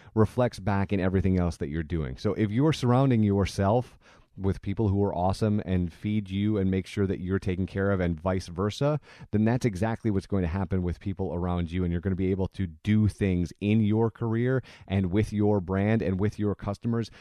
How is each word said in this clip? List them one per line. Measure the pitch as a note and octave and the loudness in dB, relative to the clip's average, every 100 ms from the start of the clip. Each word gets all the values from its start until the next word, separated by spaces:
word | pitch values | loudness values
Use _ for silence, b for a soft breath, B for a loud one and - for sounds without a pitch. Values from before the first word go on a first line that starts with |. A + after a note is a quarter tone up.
| B | B
reflects | A2 A2 - B2 - | 2 2 2 -2 -2
back | G2 G2 F#2+ | -2 -2 0
in | G2+ | 0
everything | F#2 F#2+ F#2+ F#2 | 2 2 2 2
else | F2 - | 2 -2
that | D2+ | -6
you're | D#2 | -6
doing. | D2+ E2+ C2+ C2 | -4 -4 -4 -4
So | G#2+ | -4
if | F2+ G#2+ | 0 0
you're | A2 D#3 | 2 0
surrounding | C#3+ B2 B2 C#3 A#2 | 2 2 4 4 4
yourself | G#2 G2 F#2+ - G2 A#2+ - - b b b - | 4 4 2 2 2 2 -2 -10 b b b -6
with | G2 F2+ | -4 -2
people | G2+ G2 G#2+ | -4 -2 0
who | G2 | 2
are | G2+ | 0
awesome | - F#2 G2 A2 G#2 E2 | 0 -2 0 0 0 0
and | F#2 F2 | 0 0
feed | - G#2+ G#2+ G2 | -4 -4 -2 -2
you | G2 G#2 G#2+ | -2 0 2
and | F#2+ | 2
make | F#2+ - | 0 -2
sure | - F#2+ | -2 -2
that | F2 | -2
you're | F2+ F#2+ | -2 -2
taken | G2+ F2+ F#2 | -2 -2 -2
care | G2 G2 | -2 0
of | G2 | 0
and | F2 E2 | 0 0
vice | F#2 F#2 F2+ | -2 -2 -4
versa, | E2+ G#2 - C#3+ D3+ B B B | -4 -4 -2 -2 -2 B B B
then | G#2 | 0
that's | A2 B2 B2 | 2 2 0
exactly | F2 A2 A2+ A2+ | 0 -2 -2 -2
what's | F#2+ - | -2 -2
going | G2 | -2
to | F2 | 0
happen | F#2+ F#2+ F#2 | -2 -2 -2
with | F2 E2 | -2 -4
people | G2+ F#2+ F#2 | -6 -6 -6
around | E2+ F2+ F2 E2+ | -4 -2 -2 -2
you. | F2 | -2
And | F2+ | -2
you're | F2 | 0
gonna | F#2+ F2+ | -2 0
be | F#2 | 0
able | F#2+ F#2 | 0 -2
to | - F2+ | -4 -8
do | D#2 G#2 G#2+ G#2+ | -4 0 4 4
things | - G2+ F2+ E2+ - | 2 0 2 -2 -2
in | G2+ A2 | 0 2
your | G#2 A2 A2+ | 4 2 0
career | - A#2 A2+ B2 C3 B B - | -2 -4 0 0 0 B B -4
and | G2 F#2 | -2 2
with | G2+ G#2+ | 2 0
your | G#2 G#2 G#2 | 2 2 2
brand | F2+ F#2+ G2+ A2+ | 0 0 2 2
and | F#2 F#2+ | 0 0
with | G#2 - | -2 -2
your | G#2 | -4
customers | G2 G2+ G2 A#2+ A#2 A2 B | -2 -6 -4 -4 -2 -4 B